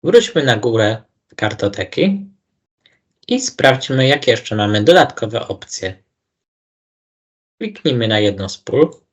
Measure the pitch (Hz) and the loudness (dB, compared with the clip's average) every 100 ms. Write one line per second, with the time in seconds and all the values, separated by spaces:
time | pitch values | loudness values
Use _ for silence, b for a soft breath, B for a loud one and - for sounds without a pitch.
0 | 151 233 233 165 139 110 117 113 107 110 | 6 4 4 0 0 0 0 0 0 -2
1 | _ _ _ - 107 - 101 - 92 - | _ _ _ -6 -6 -2 -4 -4 -8 -2
2 | 185 196 - _ _ _ _ _ _ _ | 0 -2 -8 _ _ _ _ _ _ _
3 | _ _ - 254 - - 135 131 - 131 | _ _ -6 -6 -6 0 2 2 -2 0
4 | 131 139 - 113 - 107 104 104 104 180 | 2 2 0 -2 -2 -4 0 2 6 6
5 | - - 107 113 - - - - - - | 4 0 -6 -6 -8 -12 -12 -10 -10 -12
6 | _ _ _ _ _ _ _ _ _ _ | _ _ _ _ _ _ _ _ _ _
7 | _ _ _ _ _ _ 220 208 160 127 | _ _ _ _ _ _ -12 -6 -4 -2
8 | 110 107 104 95 95 - - 131 160 - | 0 2 0 -2 -10 -12 -4 2 0 0
9 | _ | _